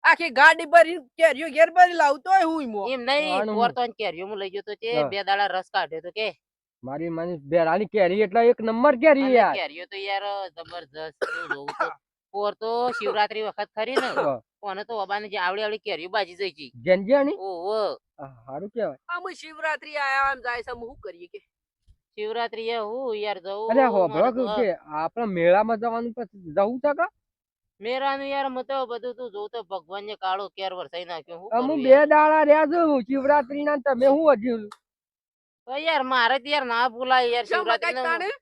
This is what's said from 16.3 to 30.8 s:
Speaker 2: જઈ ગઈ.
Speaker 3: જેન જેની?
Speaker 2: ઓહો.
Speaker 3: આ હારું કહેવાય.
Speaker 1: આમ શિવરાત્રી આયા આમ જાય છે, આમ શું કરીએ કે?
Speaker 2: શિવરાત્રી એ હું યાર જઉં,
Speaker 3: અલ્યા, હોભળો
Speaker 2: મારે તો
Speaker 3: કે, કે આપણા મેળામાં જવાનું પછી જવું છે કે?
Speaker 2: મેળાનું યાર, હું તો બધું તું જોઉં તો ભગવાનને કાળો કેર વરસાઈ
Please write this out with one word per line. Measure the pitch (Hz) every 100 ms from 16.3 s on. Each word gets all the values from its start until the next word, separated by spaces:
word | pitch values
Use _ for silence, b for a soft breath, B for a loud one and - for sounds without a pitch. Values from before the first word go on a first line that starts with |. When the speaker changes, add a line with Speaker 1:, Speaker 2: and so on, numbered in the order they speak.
Speaker 2:
જઈ | 175 190
ગઈ. | 147 135
Speaker 3:
જેન | 120 131 185
જેની? | 196 277 277 370
Speaker 2:
ઓહો. | 190 175 185 220 196 127 _ _
Speaker 3:
આ |
હારું | 139 120 120 139 202
કહેવાય. | 233 185 131 -
Speaker 1:
આમ | 349 370
શિવરાત્રી | 330 311 311 311 302 302 294
આયા | 277 269 277
આમ | 269
જાય | 240 240
છે, | 226
આમ | 240
શું | 240
કરીએ | 285 196 175 175
કે? | 415 _ _ _ _ _ _ _
Speaker 2:
શિવરાત્રી | - 214 226 233 226 226
એ | 233
હું | 208 240 262
યાર | 214 208 196
જઉં, | 180 202 220
Speaker 3:
અલ્યા, | 240 254
હોભળો | 196 175 214
Speaker 2:
મારે | 233
તો | 240 233
Speaker 3:
કે, | 214
કે | 220
આપણા | 165 - 151 165 -
મેળામાં | 226 180 170 190 220 220
જવાનું | 233 226 233
પછી | 226 226 202 170
જવું | 151 202 254
છે | 285
કે? | 285 370 _ _ _ _ _ _ _
Speaker 2:
મેળાનું | 220 262 277 277 277
યાર, | 277
હું | 269 254
તો | 254 269
બધું | 247 240 247
તું | 226 247
જોઉં | 403 208
તો | 233
ભગવાનને | 175 190 156 196 208
કાળો | 208 190 190 196
કેર | - 190
વરસાઈ | 180